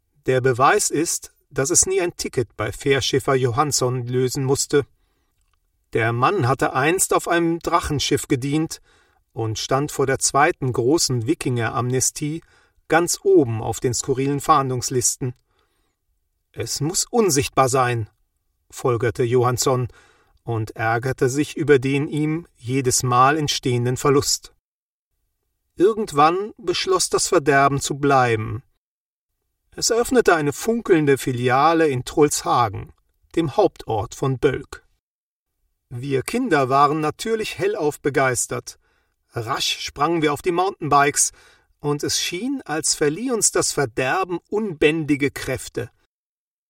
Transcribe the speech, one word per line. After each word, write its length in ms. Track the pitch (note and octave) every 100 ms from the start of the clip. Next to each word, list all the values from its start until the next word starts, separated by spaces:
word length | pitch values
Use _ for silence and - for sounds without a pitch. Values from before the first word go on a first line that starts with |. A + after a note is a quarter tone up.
| _ _ -
Der 160 | C3
Beweis 480 | B2+ A#2+ C#3 G3+ -
ist, 440 | C#3+ E3+ - - _ _
dass 180 | - C3+
es 160 | - -
nie 160 | F#4+
ein 140 | F3 -
Ticket 400 | - - A#2 -
bei 140 | G#2+
Fährschiffer 640 | - C#3 C3+ - C#3 - C3+
Johansson 720 | B2+ A2+ D3+ - B2+ B2+ A#2+
lösen 360 | B2+ B2+ C#3+
musste. 440 | C3 C#3 - D3 - _ _ _ _ _ _ _ _ _ _
Der 220 | B2 A#2
Mann 340 | A#2 C3+ G3 B2
hatte 260 | C#3 D#3
einst 400 | B2+ C#3+ F#3 -
auf 140 | F3+ -
einem 320 | E3+ E3 E3
Drachenschiff 680 | E3 E3 - C#3+ - C#3 -
gedient 540 | C3+ C#3 D3 D#3+ - _ _ _ _ _ -
und 220 | A2+ G#2+
stand 340 | - C3+ D3
vor 140 | - C3+
der 140 | C3
zweiten 520 | - C#3 D#3 - C3
großen 540 | A#2 A#2+ E3+ - B2+ A2
Wikinger-Amnestie 1200 | - - A#2+ A2+ C3 B2 B2+ B2 - D3 D#3+ - _ _ _ -
ganz 320 | D#3+ F4 -
oben 400 | G4 F#3+ B2+ A2+
auf 160 | A#2 A#2
den 160 | C3 A#2
skurrilen 440 | - B2+ C3+ C#3+
Fahndungslisten. 960 | - D3+ C#3 B2+ - B2+ - - B2 B2 _ _ _ _ _ _ _ _ _ _ _
„Es 300 | - B2 -
muss 260 | C#3+ F#3+ -
unsichtbar 580 | A#3+ G#3 D3 C3 - C3
sein“, 440 | C3 B2 A#2+ G#2+ _ _ _ _ _ _
folgerte 540 | - C3+ A#2 A#2+ -
Johansson 640 | B2 B2 A#2+ B2 - B2+ B2 - _ _ _ _
und 320 | - A2+ G#2+ -
ärgerte 540 | A2+ A#2 B2+ B2+ C3+
sich 280 | C3+ D3 -
über 220 | C#3+ C#3+
den 280 | C3 C#3 D#3
ihm 380 | D3 D3+ D#3+ E3+ _
jedes 440 | A#2 C3 B2 -
Mal 380 | B2+ B2 C3 D#3+
entstehenden 580 | D3 - C3+ B2 A#2+ B2+
Verlust. 560 | D3 C#3 C3 - - _ _ _ _ _ _ _ _ _ _ _ _ -
Irgendwann 760 | F#3 G#3+ G#3+ C#3+ D3+ F3+ G#3 -
beschloss 500 | B3 - - F#4 -
das 180 | F#3+ -
Verderben 540 | F3+ D3 C#3 C#3 C#3
zu 140 | - C#3+
bleiben. 680 | C#3 C3+ B2 A2 A2 A2 - _ _ _ _ _ _ _ _ _ _
Es 180 | - -
eröffnete 460 | A#3 A#3 B3+ - E3+
eine 180 | D3
funkelnde 640 | - - A#3 - E3+ D3 C3+
Filiale 720 | - A#2+ B2 B2+ D3+ E3+ D#3+
in 180 | C3 -
Trolshagen, 880 | - D3 - F3 C#3+ A#2 G#2 - - _ _ _ -
dem 220 | E3 -
Hauptort 560 | G3 - - A2 -
von 240 | - C#3 C3
Bölk. 480 | C#3+ B2+ - - _ _ _ _ _ _ _ _ _ _ _
Wir 320 | B2 C3+ C3+
Kinder 480 | - A#3 C4 D3+ C3
waren 300 | C3+ C#3+ D#3
natürlich 580 | D3+ - A3 A3+ G#3+ -
hellauf 420 | F#3 G#3 D3 -
begeistert. 800 | D3+ C3+ C3 B2 - B2 - - _ _ _ _ _ -
Rasch 440 | A2 D3+ - -
sprangen 420 | - - D3 E3+
wir 100 | D3+
auf 120 | D3
die 80 | F#3
Mountainbikes, 800 | E3+ F#3 - D#3 B2 - - - - - _ _ _
und 240 | D3 D3
es 160 | D#3 -
schien, 420 | - F3 B3 C#4 -
als 280 | D3+ D#3
verlieh 380 | - D3+ D#3+ B3+
uns 200 | A#3 F3+
das 200 | F#3 D#3
Verderben 640 | - C3+ A2 C3 E3+ F3+ F3 -
unbändige 840 | G#3 A3 D3+ D#3 D#3+ C#3+ D3 C#3
Kräfte. 580 | - - B2+ - - - _ _ _ _ _ _ _ _